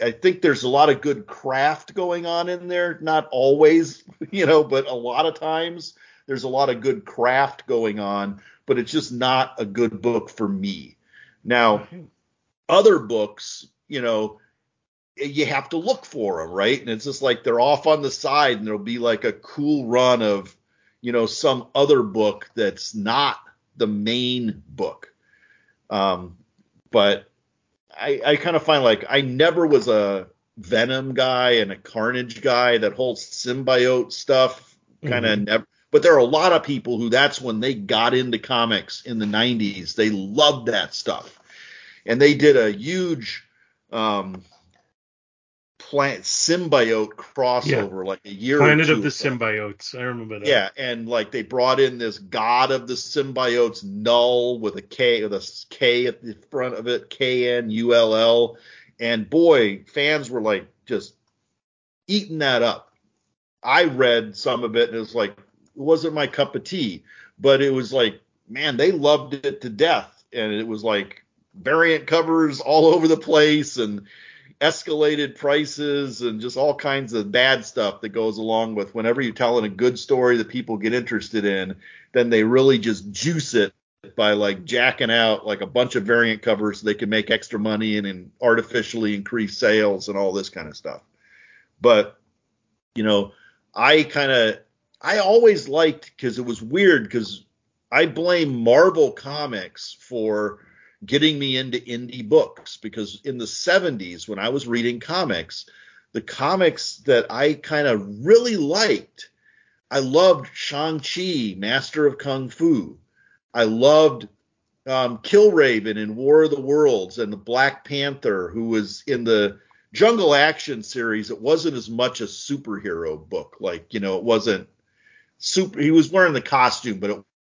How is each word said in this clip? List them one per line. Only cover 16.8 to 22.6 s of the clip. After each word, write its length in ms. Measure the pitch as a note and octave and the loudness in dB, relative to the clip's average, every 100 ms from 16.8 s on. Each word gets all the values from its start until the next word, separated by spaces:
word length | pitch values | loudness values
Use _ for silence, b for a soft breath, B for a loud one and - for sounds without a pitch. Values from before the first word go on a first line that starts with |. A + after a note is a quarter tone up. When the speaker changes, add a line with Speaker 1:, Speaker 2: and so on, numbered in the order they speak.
Speaker 1:
And 80 | A#2 | -4
it's 160 | A2 | -8
just 160 | C#3 C3 | -8 -4
like 200 | C3+ A#2 | -2 -2
they're 180 | - A#2 | 0 2
off 280 | B2+ D3 D#3 | 2 2 2
on 120 | D#3 | 2
the 80 | C#3 | 0
side, 480 | - C#3+ C#3+ C#3+ A2+ | -6 -2 2 2 0
and 80 | G#2+ | -4
there'll 120 | G#2+ | -6
be, 200 | G2+ A#2+ | -6 -4
like, 240 | A#2 A2 | -2 0
a 80 | A#2+ | -2
cool 540 | G#2 - - D3 D3+ A#2+ | -6 -10 -6 -2 -2 0
run 360 | B2 B2+ B2 | 2 4 4
of, 340 | A2 G2 F2+ _ _ _ _ _ | 2 -2 -4 _ _ _ _ _
you 100 | B2 | -4
know, 140 | A#2+ A2+ | 0 0
some 400 | - D3+ C3 A#2 | 0 0 0 -2
other 280 | C3+ C#3+ C#3 | 2 4 4
book 480 | G#2+ G2+ G#2+ G2 - | 2 0 0 -2 -8
that's 400 | - | -4